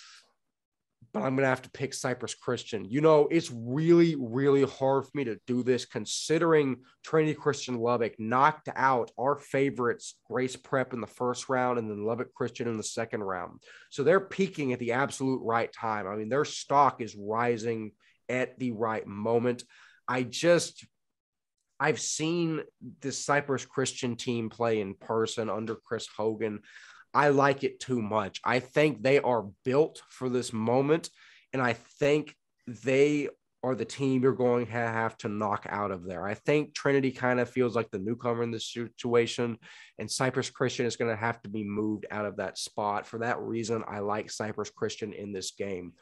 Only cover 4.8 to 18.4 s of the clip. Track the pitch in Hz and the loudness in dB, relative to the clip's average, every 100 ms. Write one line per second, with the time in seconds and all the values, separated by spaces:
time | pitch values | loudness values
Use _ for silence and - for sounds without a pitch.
4.8 | 135 139 135 147 120 107 - 123 120 120 | 2 2 0 -4 -4 -4 -2 0 2 0
5.8 | - 120 104 - - 156 165 156 139 123 | 0 -8 -6 -6 0 2 6 6 4 -2
6.8 | - _ - 160 156 147 151 - - 123 | -8 _ 0 2 2 2 0 0 -4 -2
7.8 | 120 120 110 - 107 123 147 156 - - | 2 2 0 -2 0 4 4 4 -6 0
8.8 | 131 127 107 - 127 143 - 139 139 127 | 2 2 0 -2 0 0 -2 0 0 2
9.8 | 120 - - - - 117 127 - - 135 | 0 -2 -6 -18 -6 -4 -2 -6 -2 0
10.8 | 127 123 104 - 123 123 - 127 127 123 | 0 -4 -10 -4 -4 -2 -2 0 2 0
11.8 | 110 104 104 117 - - 120 - 120 110 | -2 -4 -4 -4 -6 -6 -6 -4 -4 -4
12.8 | - - 113 110 98 90 87 - - - | -4 -6 -6 -4 -4 -6 -8 -14 -20 -20
13.8 | - - 139 190 190 - 190 160 135 117 | -12 0 4 4 2 -2 -2 0 -2 -2
14.8 | 117 120 139 - 135 131 110 117 110 - | -2 0 -2 -2 -2 -2 0 0 0 -4
15.8 | 113 107 95 107 110 135 147 - - 139 | -4 -4 -4 -6 -2 0 -2 -6 2 6
16.8 | 135 - 110 98 101 110 120 117 117 113 | 6 4 -8 -8 -4 0 2 0 -2 -4
17.8 | 107 - _ _ - 123 | -8 -14 _ _ -6 -2